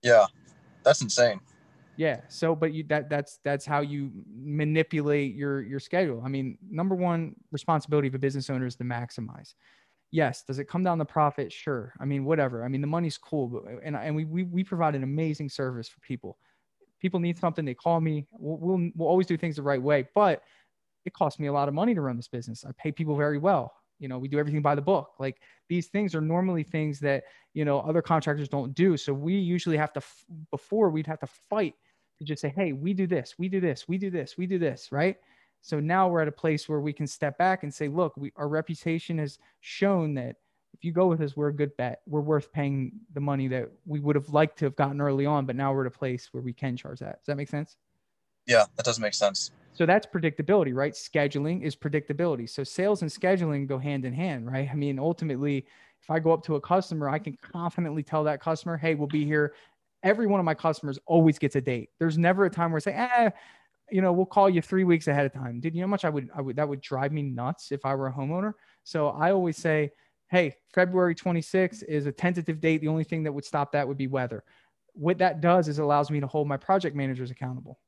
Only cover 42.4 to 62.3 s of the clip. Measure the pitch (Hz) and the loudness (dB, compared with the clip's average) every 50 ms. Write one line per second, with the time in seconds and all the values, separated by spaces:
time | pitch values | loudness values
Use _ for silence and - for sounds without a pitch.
42.4 | 139 _ - 151 143 139 139 139 131 123 - 214 - _ 151 143 143 143 139 135 | 0 _ -4 -2 -2 0 0 -2 -4 -6 -8 -14 -20 _ -8 -4 -2 -2 -2 0
43.4 | 135 131 127 127 117 - - _ _ 180 147 147 143 143 147 151 143 156 147 151 | -2 -2 -2 -2 -4 -6 -10 _ _ -8 -6 -2 0 2 0 0 0 2 4 4
44.4 | 160 156 - - 160 135 131 - 143 139 139 143 143 143 139 135 139 147 151 143 | 4 4 2 -2 -2 -2 2 0 0 0 0 0 0 0 2 2 2 2 2 0
45.4 | 135 127 120 131 139 139 135 139 131 123 - _ 143 131 127 120 - - - 127 | 0 -2 -2 -2 0 0 0 0 -2 -4 -6 _ -4 -4 -4 -6 -8 -10 -12 -8
46.4 | 127 123 120 _ 139 131 123 123 - 147 131 127 - - - - _ - 143 139 | -8 -8 -8 _ -4 -4 -4 -6 -8 -12 -12 -12 -12 -12 -14 -10 _ -6 -6 -6
47.4 | 143 - - 147 156 _ _ _ _ _ _ _ _ _ _ _ _ _ _ _ | -6 -6 -6 -6 -6 _ _ _ _ _ _ _ _ _ _ _ _ _ _ _
48.4 | _ - 123 113 104 - _ - - 123 110 117 110 104 - - 104 101 98 - | _ 6 6 6 6 4 _ -2 0 0 0 2 -2 -2 0 2 2 2 2 0
49.4 | - - _ _ _ _ _ - 170 160 185 220 214 - - 180 160 160 143 - | -8 -8 _ _ _ _ _ 2 4 6 6 4 4 0 -4 0 0 0 0 -2
50.4 | 156 160 202 202 160 135 123 131 139 156 147 - - - - 156 143 143 147 143 | 0 4 4 4 4 2 0 0 -2 -2 -4 -8 -16 -2 0 2 2 2 0 -2
51.4 | 139 156 175 180 - 156 139 _ - 151 147 151 147 - 143 143 175 170 147 120 | -2 -2 -2 -2 -4 -6 -6 _ -6 -2 -2 -2 -2 -2 -2 0 0 0 0 -2
52.4 | 117 113 - - 135 - - - 185 202 208 196 175 151 - - - 180 196 185 | -4 -8 -8 -8 -8 -6 -4 -2 0 0 0 0 -2 -6 -4 0 2 2 2 2
53.4 | 175 156 147 139 139 135 139 131 131 143 143 139 127 127 127 143 180 185 147 123 | 2 0 0 -2 -2 -2 -4 -4 -2 -4 -4 -2 -4 -4 -4 -4 -4 -4 -4 -4
54.4 | 113 120 131 135 139 135 135 147 143 143 139 135 139 165 170 - 165 156 135 127 | -6 -4 -2 -2 -2 -2 -2 -2 -2 -2 -2 -2 -2 -2 -2 -2 -4 -4 -4 -2
55.4 | 143 147 143 135 - _ _ _ _ _ _ _ _ - 156 165 156 165 165 165 | -2 0 -2 -2 -4 _ _ _ _ _ _ _ _ -2 -2 2 4 4 2 2
56.4 | - - 156 143 - - 175 190 185 - 170 156 147 139 143 156 - 156 131 _ | 2 -2 -2 -2 2 2 2 2 2 0 -4 -2 -2 -2 -2 -2 -4 -8 -12 _
57.4 | - - - 170 170 170 - - 170 156 147 156 143 - 160 156 156 151 147 135 | -18 -12 -8 -6 -6 -4 -2 -2 -4 -2 -2 -4 -4 -2 -2 0 2 0 -2 -2
58.4 | - 165 160 156 - 170 165 151 156 165 156 147 147 143 151 151 147 147 156 151 | -2 -2 -4 -2 -4 -6 -4 -2 0 0 0 0 0 0 0 0 0 2 2 2
59.4 | 147 147 - - - _ _ _ _ _ _ _ - 185 208 214 233 202 202 196 | 2 2 -2 -12 -20 _ _ _ _ _ _ _ 2 2 4 4 4 2 2 4
60.4 | 175 160 156 - - 165 151 - - 143 131 139 _ - 165 170 160 160 147 - | 2 2 0 2 0 0 0 0 -4 -8 -8 -8 _ 4 6 8 8 8 6 4
61.4 | - 139 - 143 131 131 127 117 - _ _ _ 165 165 151 165 170 175 | 0 0 0 0 0 0 -2 -4 -6 _ _ _ 0 2 2 4 4 4